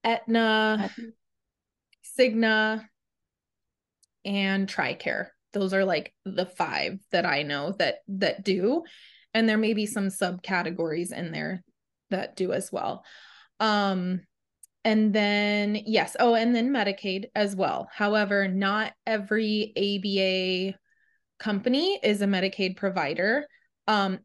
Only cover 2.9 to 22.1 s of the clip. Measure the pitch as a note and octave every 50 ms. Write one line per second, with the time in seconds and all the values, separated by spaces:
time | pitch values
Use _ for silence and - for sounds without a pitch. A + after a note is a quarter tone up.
2.9 | _ _ _ _ _ _ _ _ _ _ _ _ _ _ _ _ _ _ _ _
3.9 | _ _ _ _ _ _ _ - G3+ G3 G3 G3 G3 G3 G3 F#3+ - - D#3 B2+
4.9 | D#3+ - - - - - F#3 - - _ _ _ - G3+ G3 F#3+ F#3+ F#3+ G3 F#3+
5.9 | F3 D3+ D3+ - - _ _ F#3+ F#3+ - F#3 F#3 - - F3 D3+ A#2 D2 C#2 -
6.9 | - G3 - _ - F3+ E3+ F3 D3 C#3+ D3+ C#3+ C#3+ C#3+ C#3+ E3 G3 - F3 C#3
7.9 | - - - - G3 F#3+ F#3+ E3 - - G3 - F#3+ G3 F3 G#3+ C4+ E4+ E4 -
8.9 | - - - - - - _ _ - A3 A3+ A3+ G#3+ A3 A3 G#3+ A3+ G#3 G#3+ G#3
9.9 | - G#3+ G3 F#3+ F#3+ - G3 F3+ F3+ F3+ - - F#3+ F3+ F3 E3 F3 F3+ E3 E3
10.9 | D3+ E3 F3 - - - F3 E3 D#3+ D#3 D#3 D#3 F#3 F3+ - _ _ _ _ _
11.9 | _ _ _ _ G3 F#3 - - - - F#3+ F3+ - D3 F#3+ - - - - -
12.9 | - - - - - - - - - - - _ _ _ G#3+ A3 G#3 G#3 G3+ G3
13.9 | F#3+ F#3 F3+ F3+ F#3 F3+ - _ _ _ _ _ _ _ - _ _ _ - A#3
14.9 | G#3+ A3 G#3+ G#3+ G3+ G#3+ G#3 G#3 G#3 G#3 G#3 G#3 G#3 G#3 G#3 G#3 G#3 G#3+ G#3 G#3+
15.9 | A3 G3+ D3+ - - - A#3 A#3+ A#3 A3+ A3+ A#3+ A#3+ A#3 A3+ B3+ C#4+ B3 G#3 G3+
16.9 | G3 G3 - G3+ F#3 G3 G3+ - - G#3+ G#3 G3+ G3+ F#3 F#3+ C#3+ D#2+ - - -
17.9 | - - G#3 G#3 G#3 G#3+ G#3 G3 G3+ G3+ G3 F#3+ F#3 F#3+ G3 G3 G3+ G#3+ A3 G#3+
18.9 | - _ _ - A3 G#3+ G3+ G3+ G#3+ G#3+ A3 G#3+ G#3+ G#3+ G#3 - - - G3 G3+
19.9 | G3+ G3+ F#3 G#3 G3 G3 F#3+ F#3 F#3 F#3 F#3 F#3 F#3 F#3 F#3 F#3+ G3 - _ _
20.9 | _ _ _ _ _ _ _ _ _ - - A3 G#3 G3 G3+ B3 B3 C#4 E4 F#4
21.9 | G4+ - - G#3+